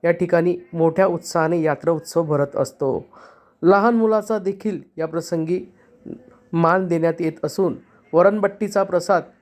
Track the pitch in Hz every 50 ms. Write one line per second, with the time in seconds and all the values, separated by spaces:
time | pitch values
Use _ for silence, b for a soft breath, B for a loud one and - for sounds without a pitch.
0 | - 170 170 170 180 170 - 170 165 180 175 175 - _ - 165 165 165 160 180
1 | 190 190 175 170 175 - - 175 160 160 175 170 156 156 143 143 - 165 170 156
2 | 151 - - 170 170 151 151 143 143 143 - - 139 - - _ 143 135 - 78
3 | 67 _ B B B B B B B B B B - 170 196 202 202 233 240 226
4 | 220 220 220 214 208 214 220 214 185 190 196 196 - 214 196 156 - _ _ -
5 | 160 160 160 170 160 - 175 165 160 160 180 185 - - b b b b b b
6 | _ - - - - - _ _ _ _ - 165 170 165 175 190 190 175 170 165
7 | 160 165 160 160 175 160 156 - - 156 - - 190 170 127 - b b b b
8 | b _ - 160 180 196 208 214 196 196 196 - 214 202 202 202 196 190 - 175
9 | 170 - 196 170 151 - _ _